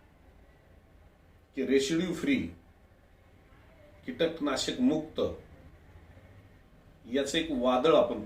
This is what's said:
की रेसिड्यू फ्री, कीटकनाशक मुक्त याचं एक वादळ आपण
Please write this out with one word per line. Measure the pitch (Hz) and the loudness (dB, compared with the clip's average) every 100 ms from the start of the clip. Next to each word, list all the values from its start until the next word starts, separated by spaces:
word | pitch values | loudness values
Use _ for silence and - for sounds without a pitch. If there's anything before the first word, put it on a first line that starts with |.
| - - - - - - - - - - - - - - _ 135 | -20 -20 -20 -20 -20 -20 -20 -20 -20 -20 -20 -20 -20 -20 _ -6
की | 123 | 2
रेसिड्यू | 135 135 165 185 | 2 2 -2 -2
फ्री, | - 143 135 85 - - - - - - - - - - - - - - - - | -2 0 0 -2 -12 -20 -20 -20 -20 -20 -20 -20 -20 -20 -20 -20 -20 -20 -18 -12
कीटकनाशक | 123 123 - 143 131 - - | -4 -4 -2 -4 -4 -4 0
मुक्त | 127 156 - - 104 - - - - - - - - - - - - - - - - - | 2 2 -4 -4 -4 -6 -18 -20 -20 -20 -20 -20 -20 -20 -20 -20 -20 -20 -20 -20 -20 -20
याचं | - 131 - 165 | -6 -4 -2 -2
एक | 160 | -2
वादळ | 131 127 123 156 | 0 2 4 6
आपण | 147 - 110 | 6 4 0